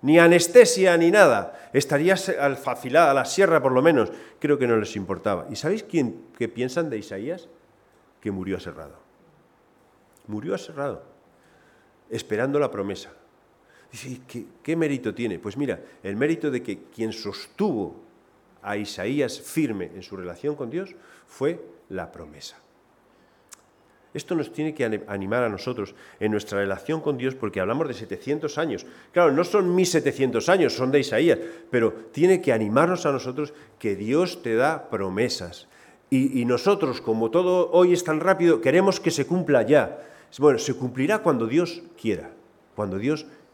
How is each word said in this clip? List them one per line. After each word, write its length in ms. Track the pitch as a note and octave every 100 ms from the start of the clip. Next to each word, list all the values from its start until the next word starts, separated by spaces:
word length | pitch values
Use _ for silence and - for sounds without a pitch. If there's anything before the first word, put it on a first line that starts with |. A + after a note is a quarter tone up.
ni 160 | C3 D#3+
anestesia 800 | E3+ F3 F3 B3 A#3 - F#3+ E3+
ni 140 | E3
nada. 580 | G3+ F3 A2 F#2+ - -
Estaría 440 | - C#3+ C#3+ E3 F#3
se-, 220 | F#3 -
al-, 180 | C#3+ C3 -
afilada 480 | A#2+ B2+ C#3+ D#3+
la 120 | C#3 A#2+
sierra, 360 | - F#3+ D#3+
por 100 | C3+
lo 120 | B2+
menos. 280 | D#3 D3 G2+ - - -
Creo 180 | D3 C#3+
que 80 | B2
no 120 | A2+
les 180 | G2+ G#2
importaba. 500 | F2+ F#2+ G#2+ F#2 -
¿Y 60 | A2+
sabéis 260 | D3+ G#3+
quién, 420 | - E3+ B2 - - -
qué 100 | A#2
piensan 420 | - B2+ B2+ E3
de 80 | A2+
Isaías? 500 | G2+ G2 A#2 F#3 - - _ _ _ _ _ _
Que 120 | G#2+
murió 260 | G2 F#2 F#2
aserrado. 380 | - D#2 D#2 - _ _ _ _ _ _ _ _ _ _ _ _ -
Murió 300 | G#2 C#3 F#3+
aserrado, 480 | - D3+ C#3 G2+ - _ _ _ _ _ _ _ _ _ _
esperando 480 | A2+ - G#2+ C3 C#3+
la 140 | C#3+
promesa. 400 | G#2 G2 F#2+ - - _ _ _ _ _ _ _
Dice, 180 | A2+ C3+
"¿Y 60 | B2+ -
qué, 180 | B2 - -
qué 120 | - E3
mérito 380 | D#3+ C#3 C3
tiene?". 240 | - A#2+ F2
Pues 180 | G#2 G2
mira, 240 | C#3+ F2+ - -
el 140 | F#2+ G#2
mérito 340 | D3 E3 D3+
de 140 | B2+
que 220 | B2 F#2+ -
quien 280 | - A2
sostuvo 960 | G#2+ G#2 G2 - - G#3 B2 F2 - - _ _ _ _ _
a 140 | G2+ G#2
Isaías 640 | G#2 - G2 C#3+ B2+ -
firme 480 | - - D3 G2+ F2 F2+
en 80 |
su 120 | F2+ F#2+
relación 400 | F2+ E2+ C#3+ D3
con 140 | A#2+
Dios 240 | D#3+ F#3+ - - - _
fue 340 | - C3+ - - - _
la 220 | F#2 E2+
promesa. 460 | D#2+ D#2+ D2+ - - _ _ _ _ _ _ _ _ _ - _ _ _ _ _
Esto 220 | D3+ - F3
nos 180 | C#3+
tiene 220 | - D#3 D#3
que 100 | A#2+
ani-, 160 | G#2+ -
animar 360 | G2+ F#2+ A#2
a 60 | A#2+
nosotros 460 | G2 - A#2+ G2 - - -
en 120 | G#2+
nuestra 280 | G#2+ - G2+
relación 420 | G2+ G2 - D#3+
con 160 | D#3 C3+
Dios, 160 | B2+
porque 260 | C3 G#2+ G2
hablamos 280 | F#2 B2 D#3
de 80 | B2
setecientos 640 | A2 F#2+ - D#3 D#3+ D3+
años. 260 | D#3+ G2+ - - -
Claro, 180 | - F3
no 120 | E3
son 300 | F3 G#3+ F#3
mil 140 | F3+ F#3
setecientos 600 | E3 C#3+ - C3 A2+ G#2+
años, 280 | F#3+ D3 -
son 160 | C3
de 80 | C#3+
Isaías, 400 | C3+ C#3+ E3 - - - -
pero 200 | B2 A2+ - -
tiene 280 | - F3 F#3
que 140 | F3+
animarnos 540 | A2+ G#2+ A2+ E3+ F3+ D#3
a 40 |
nosotros 400 | C3+ B2+ B2+ D3 - - _
que 160 | A2+ G2
Dios 480 | G#2 C#3 F3+ F3
te 100 | A#2+
da 380 | A2+ C3+ D#3+ -
promesas. 760 | G#2+ G2 F#2 A#2+ - F2 F2 - _ - _ _
Y, 280 | C3+ C3+ C3
y 60 | A#2+
nosotros, 560 | B2 F#3+ G3+ D3 B2
como 300 | - A2 A2+
todo 400 | D#3+ F3+ F#3 F3
hoy 220 | E3+ F3+
es 100 | F3
tan 160 | F3 D#3
rápido, 420 | E3+ F#3+ E3+ D3+
queremos 380 | C3 D#3 F#3+ F#3
que 100 | -
se 160 | - C3+
cumpla 380 | F3+ D3+ C3+
ya. 400 | A2 D3 G#2+ - - - - -
Bueno, 220 | D3 C#3
se 160 | - B2+
cumplirá 480 | B2 B2+ C#3 G#3+
cuando 240 | E3+ C3 A2+
Dios 340 | C#3 F3 - - -
quiera, 300 | A2 F#2 C#2+ - _ _ _ -
cuando 240 | G#2 F#2+
Dios 260 | A#2+ D3+ - - _